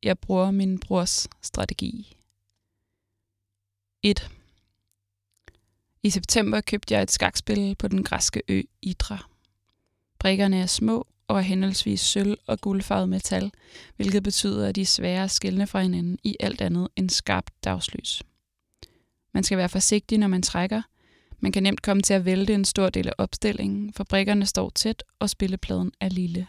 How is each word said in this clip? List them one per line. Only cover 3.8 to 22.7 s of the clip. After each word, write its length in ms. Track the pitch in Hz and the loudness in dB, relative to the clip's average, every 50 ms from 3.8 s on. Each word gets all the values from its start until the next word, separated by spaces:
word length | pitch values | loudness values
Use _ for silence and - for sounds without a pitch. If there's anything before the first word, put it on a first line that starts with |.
| _ _ _ _ - | _ _ _ _ 2
Et. 280 | 208 202 - - - - - _ _ _ _ _ _ _ _ _ _ _ _ _ _ _ _ _ _ _ _ _ - _ _ _ _ _ _ _ _ _ _ - | 2 4 4 0 -10 -16 -20 _ _ _ _ _ _ _ _ _ _ _ _ _ _ _ _ _ _ _ _ _ -20 _ _ _ _ _ _ _ _ _ _ 0
I 60 | 208 | 0
september 520 | 190 190 175 - - 233 214 202 214 214 | 2 2 0 2 2 2 2 2 0 0
købte 320 | - - - 202 - - 107 | -2 -2 -4 -4 -2 0 0
jeg 80 | 104 | 0
et 100 | 95 92 | 2 2
skakspil 640 | - - - 90 - - - - 107 101 101 98 98 | 0 0 0 0 0 -2 -4 -2 -2 0 0 -2 -4
på 120 | - - - | -4 -4 -2
den 160 | 95 95 98 | 0 0 0
græske 380 | - - - - - - - - - | 0 -2 -2 -2 -2 -2 -4 -2 0
ø 140 | 98 95 - - _ _ | 0 0 0 -4 _ _
Idra. 480 | - 190 185 - - - 208 190 - - _ _ _ _ _ _ _ _ _ _ _ _ _ _ _ _ _ _ | -8 -8 -8 -6 -8 -10 -10 -10 -12 -14 _ _ _ _ _ _ _ _ _ _ _ _ _ _ _ _ _ _
Brikkerne 400 | - 196 190 190 202 196 190 185 | 0 0 2 4 4 4 4 4
er 60 | 185 | 2
små 420 | 185 - - 220 220 226 226 - _ _ _ _ _ | 0 0 0 2 2 0 0 -2 _ _ _ _ _
og 100 | 214 196 | 0 0
er 40 | |
henholdsvis 600 | 190 185 185 190 190 190 190 - - 214 202 185 | 2 2 0 0 0 0 0 0 0 0 0 0
sølv- 380 | - - - 202 196 202 202 - _ - | 0 0 0 2 0 0 0 -2 _ -4
og 140 | 226 202 | -4 -2
guldfarvet 480 | - 202 196 196 196 - 202 196 185 185 | -2 -2 -2 -2 0 0 0 0 2 0
metal, 420 | 185 185 - - 190 185 190 202 - - _ - - - - - - | 0 -2 -2 -2 -2 -2 -2 -4 -6 -12 _ -20 -20 -20 -20 -20 -8
hvilket 280 | _ 208 196 196 208 196 | _ -2 2 2 2 2
betyder, 440 | 202 196 - - 202 196 208 208 196 | 2 -2 0 0 0 0 0 0 0
at 80 | 190 | 0
de 60 | 196 | 0
er 40 | 190 | 2
svære 380 | 185 - - - 180 180 185 190 | 2 2 0 0 0 0 0 0
at 80 | 196 | 0
skelne 360 | - - - 196 185 190 202 202 | -2 -2 0 0 0 0 0 0
fra 140 | - 196 | 0 0
hinanden 380 | 185 185 180 175 170 175 180 - _ | 0 2 0 0 0 -2 -4 -2 _
i 120 | 214 202 - | -4 -4 -2
alt 220 | - 190 - - | -4 -4 -2 -2
andet 260 | 196 180 170 175 180 - _ | -2 0 0 0 0 -2 _
end 140 | - 190 185 | -2 -2 0
skarpt 540 | - - - - - - - - - _ - | 0 -2 0 0 0 0 -2 -6 -12 _ -4
dagslys. 600 | - 185 180 - - - - - - - - - _ _ _ _ _ _ _ _ _ _ _ - - _ _ _ _ _ _ _ _ _ | -4 -2 -2 -4 -6 -8 -8 -8 -6 -8 -8 -8 _ _ _ _ _ _ _ _ _ _ _ -20 -20 _ _ _ _ _ _ _ _ _
Man 100 | - 190 | -2 0
skal 140 | - 202 185 | 0 0 0
være 120 | 180 175 | 0 0
forsigtig, 480 | - 190 185 - 220 208 - - 226 214 | 0 2 2 4 2 2 2 2 2 4
når 100 | 214 196 | 4 4
man 140 | 185 180 | 2 2
trækker. 400 | 180 - - 175 175 190 214 214 226 _ _ _ _ _ _ _ _ _ - - | 0 0 0 0 -2 0 -2 -4 -4 _ _ _ _ _ _ _ _ _ -10 -2
Man 120 | - 190 | -2 0
kan 120 | 190 202 190 | 2 4 2
nemt 180 | 190 196 - | 2 2 2
komme 220 | - - 202 196 196 | 0 2 2 4 4
til 100 | - 202 | 4 4
at 120 | 190 180 | 4 4
vælte 280 | 180 185 185 196 196 214 | 2 2 2 2 2 2
en 120 | 202 196 | 2 2
stor 240 | - | 0